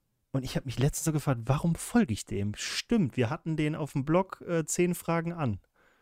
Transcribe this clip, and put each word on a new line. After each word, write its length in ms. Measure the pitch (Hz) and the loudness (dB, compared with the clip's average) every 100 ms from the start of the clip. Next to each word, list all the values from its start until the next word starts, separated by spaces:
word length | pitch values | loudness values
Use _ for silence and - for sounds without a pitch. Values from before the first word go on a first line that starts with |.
| _ _ _ | _ _ _
und 120 | 135 | -6
ich 120 | 131 127 | -4 -4
hab 100 | 131 | -4
mich 140 | 123 | 0
letztens 260 | 143 - 165 | 0 2 0
so 60 | |
gefragt, 280 | 151 - 120 113 | 0 0 0 0
warum 300 | 143 170 165 | 2 2 0
folge 380 | - 240 208 | 2 2 4
ich 120 | 101 - | 0 -4
dem? 300 | - 104 104 | -2 -2 -4
Stimmt, 600 | - - - 233 139 - | -6 -6 0 2 4 2
wir 120 | 117 | 0
hatten 260 | 156 165 156 | 0 -4 0
den 200 | 151 156 | 0 -2
auf 180 | 147 | -4
dem 100 | 143 139 | -2 2
Blog, 360 | 175 190 - - | 2 2 -6 -4
äh, 180 | 165 156 | -2 0
zehn 300 | - 180 175 | 0 0 0
Fragen 360 | - 170 165 | -2 -2 -2
an. 260 | 170 131 95 - _ _ _ | -2 -2 -2 -8 _ _ _